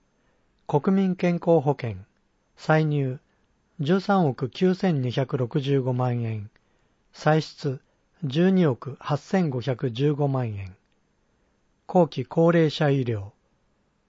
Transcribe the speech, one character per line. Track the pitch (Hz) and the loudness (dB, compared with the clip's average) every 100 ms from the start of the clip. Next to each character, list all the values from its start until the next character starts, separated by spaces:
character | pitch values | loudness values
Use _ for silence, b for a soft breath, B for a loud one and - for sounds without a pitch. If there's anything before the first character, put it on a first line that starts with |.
| _ _ _ _ _ _ - | _ _ _ _ _ _ -2
国 | 147 196 196 | 0 2 2
民 | 190 180 | 0 0
健 | 175 | -2
康 | 170 - 165 | 0 2 2
保 | 143 | 2
険、 | 135 117 92 - _ _ _ _ _ | -2 -6 -10 -14 _ _ _ _ _
歳 | - 156 156 | 0 2 2
入、 | 147 135 131 _ _ _ _ _ - | 0 -2 -6 _ _ _ _ _ -8
十 | 139 190 | 0 0
三 | 185 196 156 | 2 2 2
億 | 123 131 | 0 -8
九 | - 185 180 | 0 0 2
千 | 190 147 | 0 0
二 | 123 | -2
百 | 117 131 139 | -2 -2 -2
六 | 120 151 | -2 -2
十 | 135 139 | 0 0
五 | 127 | 0
万 | 123 127 120 | 0 0 -2
円、 | 113 110 104 _ _ _ _ _ _ | -4 -6 -10 _ _ _ _ _ _
歳 | - 151 156 | -4 2 2
出、 | - - 147 131 _ _ _ _ | 0 -8 -6 -6 _ _ _ _
十 | 143 135 185 | -4 2 4
二 | 190 165 | 4 2
億 | 117 - 127 | 0 -8 -12
八 | - 147 | -4 -6
千 | - 190 165 | -2 0 0
五 | 127 | -2
百 | 117 120 127 | -4 -4 -4
十 | 113 143 | 0 0
五 | 143 143 | 0 0
万 | 135 120 101 | 0 -4 -6
円。 | 95 92 _ _ _ _ _ _ _ _ _ _ - | -10 -16 _ _ _ _ _ _ _ _ _ _ -2
後 | 180 160 | 0 2
期 | - | -2
高 | 123 - 165 | -4 2 4
齢 | 170 156 | 4 2
者 | - 151 | 2 0
医 | 139 | 2
療、 | 120 107 98 _ _ _ _ _ _ _ | 0 -4 -8 _ _ _ _ _ _ _